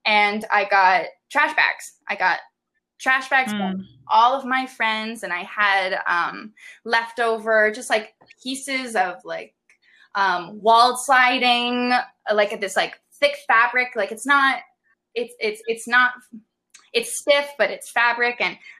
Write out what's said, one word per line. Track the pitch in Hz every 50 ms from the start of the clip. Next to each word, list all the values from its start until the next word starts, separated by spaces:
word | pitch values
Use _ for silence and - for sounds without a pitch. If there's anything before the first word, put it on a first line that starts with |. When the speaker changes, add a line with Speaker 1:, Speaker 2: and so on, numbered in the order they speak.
| -
Speaker 1:
And | 226 214 208 208 208 208 214 214 -
I | - 208 202
got | 202 202 196 190 185 190 175 160 - - _ _ -
trash | - 294 302 320 -
bags. | - 147 98 - - - - - _ _ -
I | 208
got | 202 185 180 165 - - - _ _ _ _ _ _ _ _ _ -
trash | - 262 262 269 262 -
bags | 277 262 254 214 214
from | 202 196 185 190 190
Speaker 2:
Mm. | 190 - - _ _ -
Speaker 1:
all | 214 220 233 247 269
of | 277 254
my | 247 254 262 262
friends, | 254 - - 233 220 220 220 220 220 233 226 202
and | 180 175
I | 175 190
had, | 208 - 214 208 202 196 196 185 185 190 - -
um, | - 175 170 165 - - - - 214 - _ - - - - -
leftover, | 226 233 226 233 226 - - 233 226 226 220 208 226 220 214 214 214
just, | 214 254 - -
like, | 247 220 214 - _ _ _ - - _ -
pieces | 254 269 269 - 285 269 262 254 240 220
of, | 202 185 180 175 180 -
like, | 165 165 160 - - _ _ _ _ _ _ _ _ _ _ _ _ -
um, | 202 196 190 180 175 170 165 214 208 190
wall | 226 226 233 240 254 240
siding, | - - - 269 254 247 247 269 254 247 247 240 240 240 240 247 247 247 247 247
uh, | 247 - - _ _ - - 214
like, | 208 208 208 226 196
this, | 202 190 -
like, | 208 170 - - - _ _ _
thick | - 285 285 285 - - -
fabric. | 240 226 240 240 240 254 247 247 -
Like, | 226 196 196 220
it's | 214 -
not, | 269 285 277 269 269 254 - - _ _ _ _ _ _ _ _ _ -
it's, | 233 240 233 - -
it's, | - 214 214 214 -
it's | 226 226 226 - 233
not, | 240 247 254 247 254 247 - _ - 214 - _ _ _ _ _ - - _ _ -
it's | 233 226 - - -
stiff, | - 294 285 285 285 - - -
but | 208 -
it's | 196 - - -
fabric. | - 240 233 240 233 240 240 240 240 -
And | 208 208 208 - - - - _